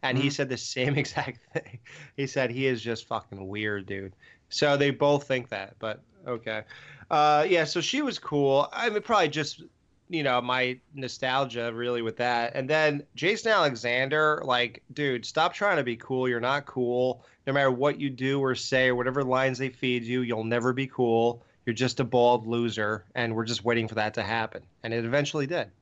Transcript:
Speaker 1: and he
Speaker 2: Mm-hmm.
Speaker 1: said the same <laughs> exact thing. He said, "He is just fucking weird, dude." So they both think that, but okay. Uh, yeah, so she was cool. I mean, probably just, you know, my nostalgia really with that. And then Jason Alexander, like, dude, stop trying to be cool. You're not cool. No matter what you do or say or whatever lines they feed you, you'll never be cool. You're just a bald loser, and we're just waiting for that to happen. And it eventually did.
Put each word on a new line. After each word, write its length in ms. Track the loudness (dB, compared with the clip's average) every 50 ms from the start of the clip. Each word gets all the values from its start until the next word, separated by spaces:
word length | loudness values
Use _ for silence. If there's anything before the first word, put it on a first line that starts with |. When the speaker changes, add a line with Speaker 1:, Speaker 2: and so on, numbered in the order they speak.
| -4
Speaker 1:
and 140 | -2 0 2
he 80 | 0
Speaker 2:
Mm-hmm. 40 | 0
Speaker 1:
said 160 | 0 -2 -2 -4
the 60 | -4 -6
same 380 | -6 -8 -4 -2 0 0 0
<laughs> 20 | 0
exact 420 | -2 -2 -4 -6 -6 -6 -10 -14 _ _ -8
thing. 260 | -8 -8 -8 -16 -20 -20 -20 -20 -20 -20 -14 _
He 120 | -6 -6 -4
said, 240 | -2 -2 -2 -2
"He 160 | -2 0 0 0
is 140 | 0 0
just 260 | -2 -6 -6 -6 -6 -6
fucking 380 | -6 -6 -6 _ -12 -12 -12
weird, 420 | -10 -6 -6 -4 -4 -4 -6 -6 -8
dude." 260 | -10 -10 -10 -12 -14 _ -20 -20 -20 _ _ _
So 280 | -2 2 4 4 4 4
they 140 | 4 2
both 360 | 2 4 4 4 4 4 2 0
think 220 | -2 -2 -2 -4
that, 260 | -8 -8 -8 -10 -12 _
but 220 | -8 -8 -8 -8 -12 _ _ _ -10 -8
okay. 360 | -8 -8 -6 -6 -6 -6 -8 -10 -18 -20 -20 -20 -20 -20 -6 0
Uh, 360 | 2 4 6 6 6 4 4 4
yeah, 140 | 4 2 2
so 160 | 2 -2 -2
she 200 | -2 0 -2 -2
was 180 | -2 -2 -4 -6
cool. 500 | -6 -4 0 2 4 4 4 4 4 2
I 180 | -2 -2 -2 -2
mean, 120 | -2 -2
probably 280 | 0 2 4 4 4 2
just, 340 | 2 -2 -4 -4 -6 -12 -18 -20 _ _ _ _ _ _ _ _
you 140 | -4 0 2
know, 160 | 2 2 2
my 360 | 2 2 0 0 0 0 -2 -6 _ _ -12
nostalgia 800 | -10 -10 -10 -6 -4 -2 0 0 0 0 -2 -2 -4 -4 -4 -4
really 280 | -4 -2 -2 -2 -2
with 160 | -2 -4 -2 -2
that. 360 | 0 0 0 0 0 -2 -4
And 140 | -6 -2 0
then 340 | 2 4 4 2 2 0 -6 -10 _
Jason 360 | -2 -2 0 0 0 0 2
Alexander, 880 | 4 4 4 2 0 -2 -2 -2 0 0 0 0 2 2 2 2 2 0 0
like, 360 | 0 0 0 0 -2 -4 -12 -20 -14 -6
dude, 320 | -4 -2 -2 -2 -2 -4
stop 280 | -4 0 2 2 2 0
trying 240 | 0 0 2 2 2
to 60 | 0
be 120 | -2 -4 -6
cool. 300 | -6 -4 -2 0 0 0
You're 100 | 0 0
not 240 | 0 0 0 -2 -4
cool. 600 | -6 -4 -2 -2 0 2 2 0 0 0 -4 -10 -20 _ _ _ -2
No 60 | 2
matter 180 | 4 4 4
what 280 | 4 4 2 0 0 0
you 100 | -4 -6
do 300 | -4 -2 -2 -2 0 0
or 160 | 0 0 -2
say 340 | -2 -2 0 2 4 4 4
or 60 | 2
whatever 280 | 2 0 0 0 0 0
lines 340 | 2 2 2 2 2 0 -2
they 120 | -4 -6
feed 340 | -6 -4 -2 0 0 0 -2
you, 180 | -2 -2 -2
you'll 220 | 0 -2 -2 -2 -2
never 280 | 0 0 2 2 0 0
be 140 | 0 -4 -4
cool. 560 | -2 0 2 2 4 4 2 2 0 -4 -10 _ _ _ _
You're 80 | -4 -2
just 240 | 0 -2 -2 0 -2
a 40 | -2
bald 440 | 2 4 4 6 6 4 4 0 -2
loser, 580 | -2 0 0 -2 -2 -2 -2 -2 -2 -4 -8 _ _
and 200 | -4 -2 -2 -2
we're 100 | -2 -2
just 180 | -4 -4 -2 0
waiting 240 | 0 2 2 0 -2
for 80 | -2
that 200 | -2 -2 -2 -2
to 80 | -4 -4
happen. 400 | -2 -2 -2 -4 -4 -8 -14 -18 _ _ _ -8
And 100 | -4 -4
it 120 | -4 -2
eventually 400 | 0 0 0 0 0 -2 -4 -4 -2
did. 220 | -2 -4 -4 -6 -10 _